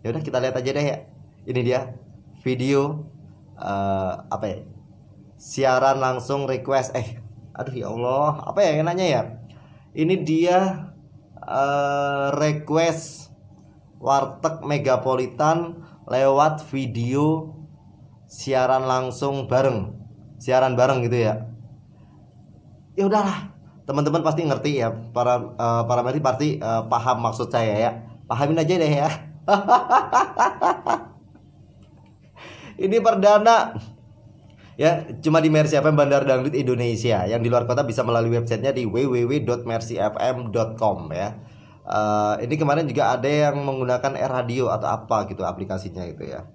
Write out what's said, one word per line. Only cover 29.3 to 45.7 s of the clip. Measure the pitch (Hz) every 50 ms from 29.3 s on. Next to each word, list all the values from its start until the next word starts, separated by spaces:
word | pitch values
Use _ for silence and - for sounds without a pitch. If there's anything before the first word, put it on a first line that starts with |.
| - - -
<laughs> | - 202 196 202 - - - - - - - - - - 247 - - - - - - - - - 349 - - - - - - - - - - _ - - - - - - - - - - - - - - - - - - _ - - _ - - - - - - - -
Ini | - 190 190 196 233
perdana | 208 226 226 190 190 208 208 208 208 233 233 220 - - - - - - - - - - - - - - - - - - - - - - -
ya, | - 139 160 170 160 - - 113 - -
cuma | 156 156 165
di | 156
Mercy | 160 156 156 151 151 156 143
F | 135
M | 156 151
Bandar | 147 147 139 139 139 135
Dangdut | 139 131 127 127 143 147 135
Indonesia. | 135 127 123 117 123 120 117 107 113 120 110 98 90
Yang | 95 110 117 117
di | 117
luar | 120 123 113 107
kota | 123 131 143
bisa | 123 117 131 123
melalui | 113 120 117 117 117 117
websitenya | 117 117 117 117 107 113 139 135
di | 127 123
w | 107 92 117 139
w | 139 123 120 120 117
w | 139 147 113
dot | 104 120 117 120
mercy | 123 113 113 - - 120
f | 82 98 107 104 -
m | - 123 131 131 123 113
dot | 98 117 110 110 117
com | 113 113 107 98 92 82 78 78
ya. | 87 95 104 - - - - - - - - - - _
Eh, | - - 107 107 104 104 107 104 104 104 - -
ini | 120 151 151
kemarin | 156 143 143 156 165 147
juga | 120 127 135 101 127
ada | 123 117 139
yang | 147 147 151 147 139 143 143
menggunakan | 139 135 131 127 123 123 123 127 139 135 -
R | - 135 131 127 123
Radio | 117 120 127 127 107 85
atau | 92 - 73
apa | 92 113 - - 117 107 101 98
gitu | 95 80 95
aplikasinya | 85 92 92 95 95